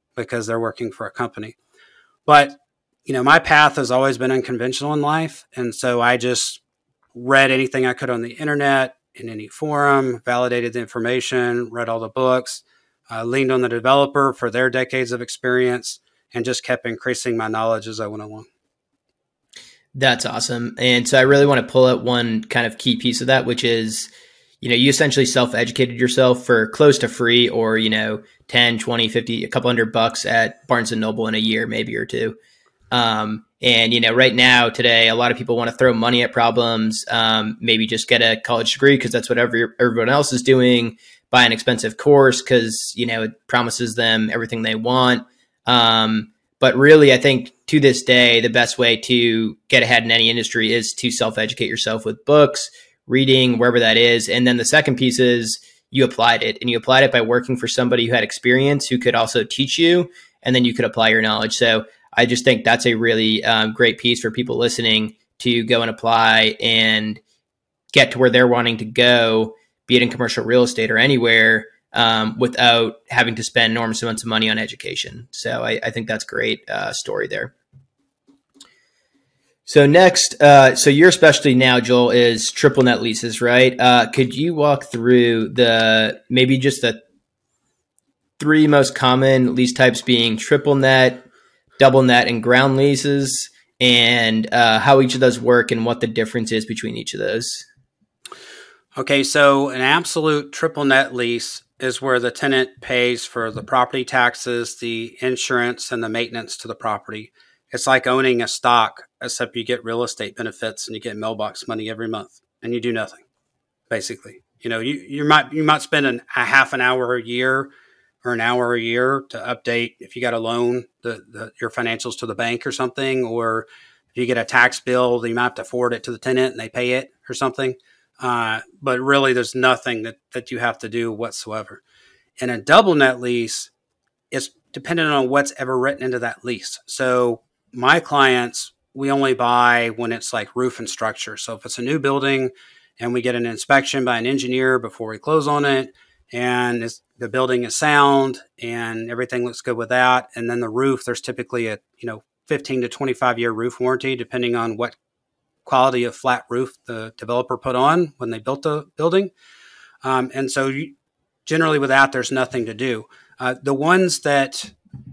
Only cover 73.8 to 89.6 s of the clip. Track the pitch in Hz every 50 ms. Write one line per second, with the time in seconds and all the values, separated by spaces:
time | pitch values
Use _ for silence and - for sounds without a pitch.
73.8 | 117 113 110 - 117 117 110 110 - 113 110 110 110 110 107 110 104 107 - -
74.8 | - - - - - - - 120 120 - - - - 117 120 120 120 117 113 -
75.8 | - 117 110 120 110 110 110 104 - - - 117 117 113 110 - _ - - -
76.8 | - - - - - - 52 50 53 50 50 52 58 - - _ _ _ _ _
77.8 | _ _ _ _ _ _ _ _ _ _ _ _ _ _ _ - - _ _ _
78.8 | _ _ _ _ _ _ _ _ _ _ _ _ _ _ _ _ _ - - 151
79.8 | 143 143 151 175 190 180 180 - - - - - 147 143 143 139 135 131 127 -
80.8 | - 147 139 147 170 180 - - 160 156 139 - - 143 127 127 131 127 127 123
81.8 | 113 120 123 123 123 117 107 123 120 120 117 110 113 - - - - 143 - 139
82.8 | 127 123 120 - - 117 107 - - 117 110 - 123 120 120 127 131 127 127 -
83.8 | 120 123 123 123 113 110 - 139 131 120 110 131 151 175 165 151 151 143 143 139
84.8 | - - - 117 113 123 123 123 120 120 117 113 110 - - 123 120 117 113 113
85.8 | 113 110 110 110 110 110 - - _ - 123 127 131 127 135 131 127 139 135 -
86.8 | - 117 110 113 _ _ _ _ _ _ _ _ _ _ _ _ _ _ _ _
87.8 | _ _ _ _ _ _ _ _ _ _ _ - 143 151 156 156 156 151 147 143
88.8 | 131 139 - - 131 127 127 131 135 135 135 131 127 120 127 127